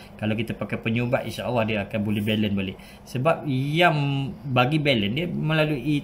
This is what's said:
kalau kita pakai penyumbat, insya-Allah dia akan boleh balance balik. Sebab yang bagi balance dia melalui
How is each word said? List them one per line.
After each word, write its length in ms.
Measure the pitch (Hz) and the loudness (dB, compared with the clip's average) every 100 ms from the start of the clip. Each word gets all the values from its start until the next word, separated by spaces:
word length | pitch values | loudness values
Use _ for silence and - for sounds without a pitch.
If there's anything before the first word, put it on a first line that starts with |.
| - - | -18 -6
kalau 160 | 107 | -2
kita 160 | 107 110 107 | -2 -2 -6
pakai 240 | 104 113 | -6 -4
penyumbat, 480 | 117 117 120 135 113 | -2 0 0 0 -2
insya-Allah 320 | 110 101 120 | -6 -2 0
dia 160 | 110 104 98 | 0 0 -2
akan 140 | 110 | -2
boleh 160 | 104 107 | 0 0
balance 400 | 104 107 107 98 | 2 2 2 0
balik. 180 | 95 - - - - | -2 -6 -14 -20 -8
Sebab 400 | 131 151 165 147 | -2 0 0 0
yang 480 | 127 143 160 175 151 143 139 135 - | -2 0 4 4 4 0 0 -4 -8
bagi 400 | 143 123 127 156 | 0 2 4 2
balance 320 | 143 120 101 | 4 2 2
dia 160 | 131 175 | 0 -2
melalui 720 | 139 151 160 151 143 139 147 | -2 0 2 2 0 0 -2